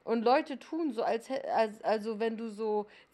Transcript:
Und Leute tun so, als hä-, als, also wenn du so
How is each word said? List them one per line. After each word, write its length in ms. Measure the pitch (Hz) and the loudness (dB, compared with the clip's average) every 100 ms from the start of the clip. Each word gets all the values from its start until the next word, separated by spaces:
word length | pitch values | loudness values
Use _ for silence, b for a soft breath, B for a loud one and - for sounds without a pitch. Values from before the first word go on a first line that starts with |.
Und 200 | - 233 | -2 2
Leute 340 | 226 277 311 269 | 6 4 4 -6
tun 340 | - 320 330 | -8 -4 -2
so, 120 | 220 | -2
als 260 | - 220 - | 0 0 -2
hä-, 180 | - - | -6 0
als, 320 | - 220 214 | 0 0 0
also 360 | - 214 208 214 | 0 0 0 -2
wenn 160 | 233 220 | -2 -4
du 140 | 226 | -8
so 380 | 208 220 208 208 B B | -6 -2 -2 -4 B B